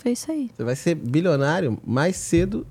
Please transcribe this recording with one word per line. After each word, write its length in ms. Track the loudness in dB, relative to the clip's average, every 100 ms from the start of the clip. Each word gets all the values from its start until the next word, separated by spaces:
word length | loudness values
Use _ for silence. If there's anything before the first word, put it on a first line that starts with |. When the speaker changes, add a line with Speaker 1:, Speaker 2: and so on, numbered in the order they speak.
Speaker 1:
Foi 100 | -2
isso 200 | -2 -2
aí. 200 | -4 -4 -4
Speaker 2:
Você 80 |
vai 120 | -4 -2
ser 200 | 0 -2
bilionário 840 | 0 0 2 2 2 2 0 -2 -2
mais 320 | 0 2 0
cedo 500 | 0 2 2 -2 -8